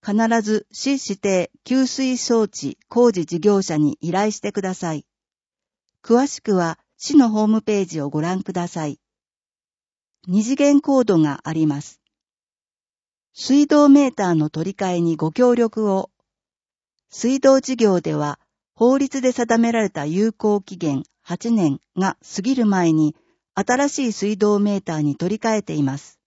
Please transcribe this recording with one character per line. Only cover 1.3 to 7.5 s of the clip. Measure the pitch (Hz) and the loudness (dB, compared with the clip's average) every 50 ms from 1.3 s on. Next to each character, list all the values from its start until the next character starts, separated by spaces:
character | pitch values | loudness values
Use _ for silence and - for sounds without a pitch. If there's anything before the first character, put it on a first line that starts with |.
| 190 185 170 - _ _ _ | 0 0 0 -2 _ _ _
給 | - 247 262 269 254 | -2 0 0 0 0
水 | - - 269 262 254 240 | -2 -4 -4 -4 -2 -4
装 | - - 240 226 | -2 0 0 0
置 | 220 202 _ - - 139 - _ _ _ | 0 -2 _ -8 -10 -10 -10 _ _ _
工 | - 233 240 240 | 0 2 4 4
事 | 214 185 165 | 4 0 -4
事 | - 170 170 | -4 -6 0
業 | 202 208 202 196 | 2 2 2 2
者 | 190 - 170 151 | 0 -2 0 2
に | 151 147 - _ | 2 0 0 _
依 | - 165 | -8 -4
頼 | 170 185 202 220 | -2 -2 -2 -2
し | 208 - | -4 -6
て | - 208 | -8 -8
く | 202 208 | -6 -6
だ | 190 185 185 | -6 -6 -8
さ | - - 170 160 | -6 -6 -6 -6
い。 | 147 - _ _ _ _ _ _ _ _ _ _ _ _ _ _ _ _ _ _ _ | -8 -10 _ _ _ _ _ _ _ _ _ _ _ _ _ _ _ _ _ _ _
詳 | _ - 233 240 269 285 | _ 2 2 2 2 0
し | - - | -4 -8
く | _ - 208 | _ -2 0
は、 | 185 175 165 160 _ _ _ _ | 0 0 -2 -6 _ _ _ _
市 | _ - - 285 302 | _ -12 2 4 4
の | 262 226 | 4 4
ホ | 214 214 214 | 2 0 0
ー | |
ム | 214 | 2